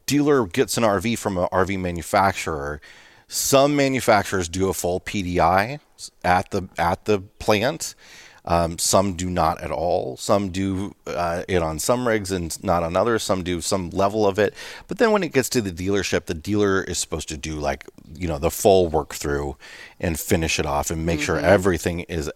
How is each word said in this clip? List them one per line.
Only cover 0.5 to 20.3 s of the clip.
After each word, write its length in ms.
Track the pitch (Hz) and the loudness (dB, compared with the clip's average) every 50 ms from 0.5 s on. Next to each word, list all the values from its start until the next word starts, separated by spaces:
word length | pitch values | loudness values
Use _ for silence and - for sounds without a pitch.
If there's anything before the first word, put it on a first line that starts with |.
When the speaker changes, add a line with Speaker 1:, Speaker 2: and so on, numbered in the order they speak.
| - 131 123 - - 120 | 0 0 0 0 2 2
Speaker 1:
an 40 | 120 | 2
R 160 | 107 101 95 | 4 4 2
V 160 | 85 117 113 | 0 0 -2
from 220 | - - 107 95 | -2 -2 -2 -2
an 100 | 90 87 - | 0 0 2
R 140 | 90 92 92 | 2 2 2
V 120 | 87 98 | 2 0
manufacturer, 1040 | 92 92 90 87 85 82 - - 101 95 98 - - - 87 80 71 71 73 76 76 - - - - - - - _ _ | -4 -4 -4 -4 -6 -4 0 2 4 4 2 0 -2 -4 -6 -6 -4 -6 -6 -8 -10 -12 -18 -20 -20 -20 -20 -20 _ _
some 480 | - - - - - 139 135 139 143 147 | -10 -6 -4 0 4 4 4 6 4 4
manufacturers 720 | 143 139 135 135 123 - 123 110 101 95 - 104 95 87 82 | 2 2 0 0 0 4 4 4 4 4 2 -2 -2 -2 -2
do 180 | 85 92 95 95 | -2 -2 0 0
a 40 | 87 | 0
full 260 | - - 87 90 90 | -2 -2 -2 -2 -4
P 220 | - - - 104 | -4 -4 -4 -4
D 180 | 90 90 87 85 | -2 -2 0 2
I 400 | 80 82 90 95 104 123 143 147 _ _ _ - - - _ _ - | 4 4 4 4 2 0 -4 -12 _ _ _ -20 -20 -20 _ _ 0
at 260 | 90 90 90 - - | 2 2 2 2 -2
the, 180 | - 98 87 - - - | -6 -6 -6 -6 -4 -2
at 260 | 82 85 95 - - | 0 0 0 0 0
the 140 | 110 104 98 | 0 0 0
plant. 720 | 95 - _ - - - 110 101 110 135 165 156 - - - _ - - - - - - - - - | -2 -6 _ -6 0 2 2 2 2 0 -4 -4 -10 -12 -14 _ -20 -20 -20 -20 -20 -20 -20 -12 -4
Um, 300 | - 85 85 85 82 85 | 0 0 2 0 0 -2
some 380 | 82 - - - 98 98 101 90 | -4 -2 2 2 2 2 2 -2
do 120 | 85 92 | -4 -4
not 320 | 90 90 90 80 80 85 - | -4 0 0 0 0 0 -2
at 100 | - 73 | -6 -8
all. 460 | 69 67 82 87 - 92 113 131 123 | -6 -4 -2 -2 -2 -2 -2 -4 -8
Some 320 | - - - 107 101 101 95 | -6 0 2 2 2 2 -2
do, 460 | 85 95 95 98 95 92 104 90 - _ - | -4 -4 -2 -2 -2 -4 -6 -8 -10 _ -10
uh, 340 | - 65 - 87 85 85 90 - | -8 -6 -4 -2 -2 -4 -4 -4
it 160 | - 95 87 82 | 0 0 0 0
on 160 | 78 80 78 | 0 -2 -4
some 280 | - - 123 123 123 | -2 0 0 0 0
rigs 240 | 120 110 110 98 92 | 0 0 0 -2 -2
and 320 | 98 90 85 78 - - - | -4 -4 -4 -6 -8 -6 -2
not 200 | 95 85 87 85 | 0 0 0 0
on 120 | 82 87 | 0 0
others. 280 | 92 104 120 113 107 - | 0 2 2 0 0 0
Some 200 | - 98 92 85 | -2 -2 -2 -2
do 160 | 90 90 82 | -4 -4 -4
some 300 | - - 104 95 90 82 | -4 -2 -2 -2 -4 -4
level 380 | 80 90 98 101 104 110 107 | -2 0 0 2 2 2 2
of 100 | 98 92 | 2 2
it. 160 | 107 101 - - - - - - - - | 2 2 0 0 -4 -16 -16 -16 -16 -12
But 120 | - - - | -8 -2 0
then 100 | 247 220 | 2 2
when 120 | 214 208 175 | 2 2 0
it 100 | 147 - | 0 0
gets 160 | 135 123 - | 0 0 2
to 120 | - 123 | 0 -2
the 100 | 104 95 | -2 -2
dealership, 540 | 85 85 90 95 101 98 87 - 98 87 - | -4 -4 -2 0 0 0 0 0 0 -2 -2
the 100 | - 90 | -2 -8
dealer 480 | 76 - 101 104 104 104 98 95 95 - | -8 -4 -2 0 2 2 4 2 0 0
is 160 | - 85 - | -2 -6 -6
supposed 280 | - - 82 80 - - | -6 -6 -6 -8 -6 -8
to 80 | 80 | -10
do, 180 | 73 - 78 78 | -8 -8 -8 -6
like, 300 | 76 73 69 69 - - - - - - - 78 | -4 -4 -4 -4 -6 -8 -18 -20 -20 -20 -18 -12
you 140 | 73 90 | -6 -4
know, 100 | 82 78 | -4 -2
the 140 | 71 80 80 | 0 -2 -2
full 340 | - - - 107 95 92 90 | 0 4 6 6 6 6 6
work 300 | 80 76 78 - - - | 4 0 -2 -2 -4 -8
through 420 | - - 76 71 71 71 71 69 - - - - - - - - - | -8 -4 -2 -2 -2 -4 -6 -8 -12 -16 -20 -20 -20 -20 -20 -12 -6
and 200 | - 87 85 - | -4 -4 -2 -2
finish 400 | - - | 0 0